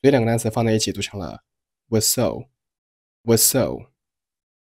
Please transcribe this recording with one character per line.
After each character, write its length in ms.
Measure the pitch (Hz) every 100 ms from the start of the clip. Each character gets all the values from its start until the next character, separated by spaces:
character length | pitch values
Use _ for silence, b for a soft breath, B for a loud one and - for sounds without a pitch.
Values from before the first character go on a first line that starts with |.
所 80 | 135
以 20 |
两 120 | 139
个 40 | 113
单 120 | 117
词 120 | 113
放 140 | 113
在 80 | 113
一 60 | 110
起 140 | 107
读 80 | 98
成 200 | 98 104
了 240 | 82 - _ _ _ _ _
was 160 | 110
so，was 1400 | - - 107 - - _ _ _ _ _ _ _ 117 113
so， 520 | - 131 85 64 - _ _ _ _ _ _ _